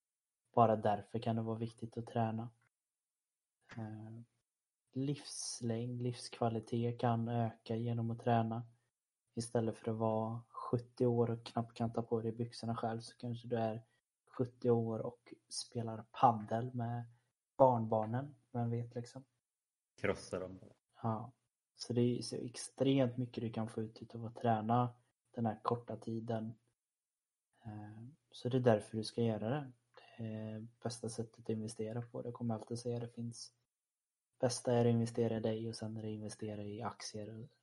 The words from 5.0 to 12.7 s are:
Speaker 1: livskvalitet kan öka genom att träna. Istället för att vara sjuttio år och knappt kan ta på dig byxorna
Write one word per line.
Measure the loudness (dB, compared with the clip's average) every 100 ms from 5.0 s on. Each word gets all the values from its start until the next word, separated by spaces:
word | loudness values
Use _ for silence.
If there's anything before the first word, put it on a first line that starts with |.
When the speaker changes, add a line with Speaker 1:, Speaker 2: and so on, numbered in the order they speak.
| -2 -4 -6 -10 -8 -4 -2 -2 -2 -2
Speaker 1:
livskvalitet | -4 -4 -8 0 0 0 -2 -2 0 0
kan | 2 2 2
öka | 0 0 -2 -6 -2
genom | 0 0 -2
att | 0
träna. | 4 4 4 -2 -8 _ _ _ _ _ _
Istället | -8 0 0 0 -2
för | -4
att | 0
vara | 2 2 0 -4 -8
sjuttio | -10 -2 -2 -2 2 4
år | 6 4
och | 2 -2
knappt | -4 -2 -2
kan | 0
ta | 0
på | 0 0
dig | 0
byxorna | -2 -4 -4 -4